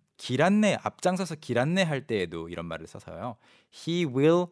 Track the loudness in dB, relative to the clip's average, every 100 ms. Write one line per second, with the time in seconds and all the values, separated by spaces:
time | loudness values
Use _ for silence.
0 | _ _ -4 2 4 4 2 2 -4 -2
1 | -2 -2 -6 -8 -2 0 2 2 0 -2
2 | -2 -2 -2 -6 -8 -8 -8 -10 -12 -16
3 | -16 -12 -12 -14 _ _ _ -12 -4 -2
4 | 0 2 4 4 0